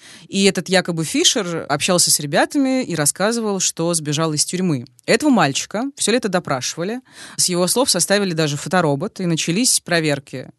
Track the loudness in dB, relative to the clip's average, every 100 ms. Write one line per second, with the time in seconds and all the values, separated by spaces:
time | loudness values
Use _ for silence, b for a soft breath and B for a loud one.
0 | B B B 2 4 2 0 0 0 -2
1 | -2 2 2 2 -2 -6 -4 -2 2 2
2 | 2 0 0 0 2 2 2 0 -2 0
3 | 0 0 -2 -2 -2 -2 -4 -2 -2 -2
4 | -2 -2 0 -2 -2 0 0 0 -4 _
5 | 0 2 4 4 4 0 -6 -6 -6 -4
6 | 0 0 0 -2 -2 -6 -6 -6 -6 -8
7 | B B B -4 -2 0 2 2 2 0
8 | 2 2 0 0 0 -2 0 2 2 0
9 | -4 -4 -2 0 0 0 0 0 0 0
10 | 0 -2 -6 -14 -14